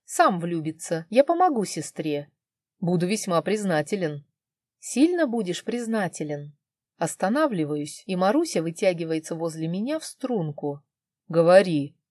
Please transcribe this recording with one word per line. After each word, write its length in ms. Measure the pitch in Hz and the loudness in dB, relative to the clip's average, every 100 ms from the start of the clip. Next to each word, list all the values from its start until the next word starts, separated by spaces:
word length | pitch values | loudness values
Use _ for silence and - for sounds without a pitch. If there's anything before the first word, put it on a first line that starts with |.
сам 360 | - - 330 180 | -4 2 4 2
влюбится, 680 | 170 170 160 156 - 165 165 | -2 -4 -4 -8 -6 -6 2
я 140 | 226 | 2
помогу 400 | 277 339 370 254 | 4 4 2 2
сестре. 680 | 185 - 147 - 156 143 143 _ _ _ _ _ | -2 -4 -8 -6 -4 -4 -6 _ _ _ _ _
Буду 260 | 175 175 175 | -2 0 0
весьма 340 | 214 - 170 | -2 0 0
признателен. 840 | 170 214 202 156 151 202 165 147 - _ _ _ _ _ | 0 -2 0 0 0 -2 -4 -6 -14 _ _ _ _ _
Сильно 480 | - 233 320 359 294 | -6 2 4 4 0
будешь 380 | 233 180 170 | 0 -4 -6
признателен. 920 | - 233 226 226 175 - 151 147 147 - _ _ _ - | -6 -6 -2 -2 -2 -4 -6 -6 -10 -20 _ _ _ -6
Останавливаюсь, 1040 | 165 - 185 269 311 196 151 151 147 - - | -6 -2 0 2 0 0 -2 -4 -6 -10 -6
и 80 | 185 | 0
Маруся 460 | 190 277 330 190 | 2 2 0 -2
вытягивается 720 | 165 165 196 170 165 160 160 | -2 0 0 0 -2 -4 -4
возле 340 | 165 165 160 160 | -4 -6 -4 -4
меня 300 | 180 240 311 | -4 -4 -6
в 60 | |
струнку. 800 | - - 262 233 156 147 147 143 _ _ _ _ - | -8 -8 -4 -2 -4 -4 -6 -8 _ _ _ _ 0
Говори. 680 | 165 170 185 185 156 143 - _ | 4 8 8 6 2 -2 -8 _